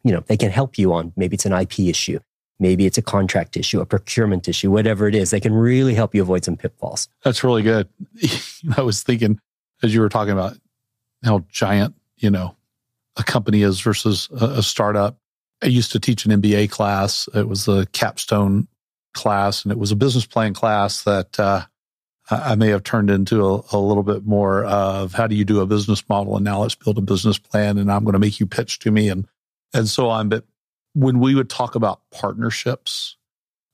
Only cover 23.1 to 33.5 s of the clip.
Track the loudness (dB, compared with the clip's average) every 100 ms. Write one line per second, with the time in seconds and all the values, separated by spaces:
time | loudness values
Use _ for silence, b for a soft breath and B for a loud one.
23.1 | 2 2 2 2 0 -2 -2 2 0 0
24.1 | -2 0 0 2 0 0 0 0 -2 -4
25.1 | -2 0 0 2 2 2 0 0 -2 0
26.1 | -2 -2 -2 -2 -2 -4 -4 -4 -2 0
27.1 | 0 0 -2 _ -2 0 0 0 0 0
28.1 | 2 2 0 -4 -4 -6 -4 0 2 2
29.1 | -2 -8 _ _ _ _ -2 -2 0 0
30.1 | 0 0 -2 -4 _ _ _ _ 0 2
31.1 | 4 4 2 0 -4 -4 -2 -2 -4 _
32.1 | -8 -8 -4 -6 -4 -4 -6 -6 -8 -10
33.1 | -14 _ _ _